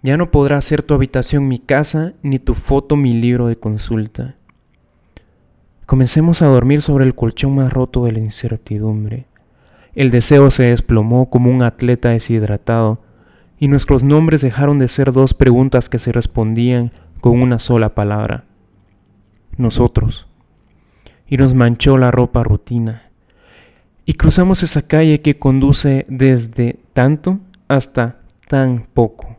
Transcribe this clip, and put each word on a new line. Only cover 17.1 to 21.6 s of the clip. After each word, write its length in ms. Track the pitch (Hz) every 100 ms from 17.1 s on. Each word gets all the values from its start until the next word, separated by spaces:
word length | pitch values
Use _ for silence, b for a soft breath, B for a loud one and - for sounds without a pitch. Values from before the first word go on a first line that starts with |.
| -
con 200 | 120 120
una 180 | 127 120
sola 360 | - 120 107 -
palabra. 480 | 104 104 107 113 - _ _ _ _ _ _ _ _ _ _ -
Nosotros. 680 | 120 - 120 - - - - _ _ _ _ b b b b b -
Y 100 | 127
nos 180 | 135
manchó 420 | 127